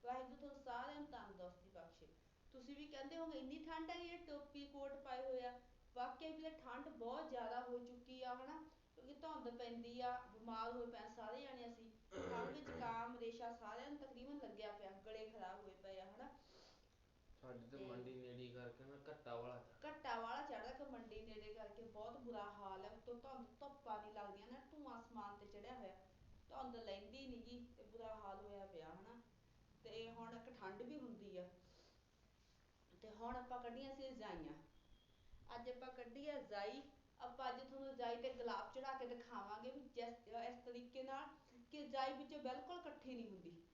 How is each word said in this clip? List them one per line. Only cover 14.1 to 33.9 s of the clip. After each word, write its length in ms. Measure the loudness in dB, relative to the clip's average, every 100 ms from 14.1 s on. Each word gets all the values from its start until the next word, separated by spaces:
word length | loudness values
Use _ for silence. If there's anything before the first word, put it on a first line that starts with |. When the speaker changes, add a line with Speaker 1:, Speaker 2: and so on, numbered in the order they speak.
| -4 -2 0
Speaker 1:
ਲੱਗਿਆ 340 | -2 0 -2
ਪਿਆ, 200 | 0 -4 -4 -4
ਗਲੇ 240 | -2 -2
ਖਰਾਬ 300 | -2 -2 -2
ਹੋਏ 120 | -6 -6
ਪਏ 160 | -4 -4
ਆ, 60 | -4
ਹਨਾ। 240 | -6 -6 -8 -14 -16 -16 -16 -18 -20 -20 -20 -16 -10
Speaker 2:
ਸਾਡੇ 260 | -4 -4 -2
ਤਾਂ 120 | -2
Speaker 1:
ਤੇ 60 | -2
Speaker 2:
ਮੰਡੀ 280 | 0 0
ਨੇੜੇ 340 | -2 -2 -2 -2
ਕਰਕੇ 360 | -2 -4 -4
ਨਾ 140 | -8 -8 -6
ਘੱਟਾ 240 | -6 0 2
ਵਾਲਾ 240 | 2 -2
ਚੜ੍ਹਦਾ। 300 | -6 -4 -2
Speaker 1:
ਘੱਟਾ 300 | 0 4 4
ਵਾਲਾ 220 | 6 4
ਚੜ੍ਹਦਾ 300 | 4 2 0
ਕਿ 120 | -2
ਮੰਡੀ 380 | -2 -2 -2 -4
ਨੇੜੇ 320 | -4 -4 -4
ਕਰਕੇ 280 | -4 -4 -4
ਬਹੁਤ 360 | -6 -2 -2 -2
ਬੁਰਾ 260 | 0 2
ਹਾਲ 420 | 0 0 0 0 -2
ਹੈ। 40 |
ਉੱਤੋਂ 260 | -4 -4 -4
ਧੁੰਦ, 320 | -2 -4 -4 -4
ਧੁੱਪਾਂ 420 | -6 -4 0 0
ਨਹੀਂ 120 | 0
ਲੱਗਦੀਆਂ 340 | -2 -2 -4 -6
ਨਾ, 120 | -8 -8
ਧੂੰਆਂ 280 | -6 -4 -4
ਅਸਮਾਨ 380 | -4 -4 -2 -4
'ਤੇ 80 | -6
ਚੜ੍ਹਿਆ 280 | -6 -4
ਹੋਇਆ, 220 | -4 -4 -6 -12 -16 -14 -14 -6
ਧੁੰਦ 260 | -2 0 0
ਲੈਂਦੀ 520 | 0 0 0 -4 -2
ਨੀ 100 | -2 -2
ਗੀ 220 | -4 -6 -10
ਤੇ 60 |
ਬੁਰਾ 320 | -8 -4 -2 -2
ਹਾਲ 240 | -2 -2
ਹੋਇਆ 240 | -2 -2 -2
ਪਿਆ, 240 | -4 -4
ਹਨਾ। 320 | -6 -8 -10 -12 -18 -20 -18 -18 -14
ਤੇ 280 | -4 -2 -2
ਹੁਣ 240 | -2 -2 -2
ਇੱਕ 240 | -6 -4
ਠੰਡ 220 | -2 0
ਵੀ 180 | 0 0
ਹੁੰਦੀ 380 | -2 -2 -2 0
ਆ। 100 | -2 -6 -16 -18 -18 -20 -20 -20 -20 -20 -20 -20 -20 -20 -18 -12
ਤੇ 80 | -10
ਹੁਣ 260 | 0 2 2
ਆਪਾਂ 240 | 2 2
ਕੱਢੀਆਂ 360 | 2 0 0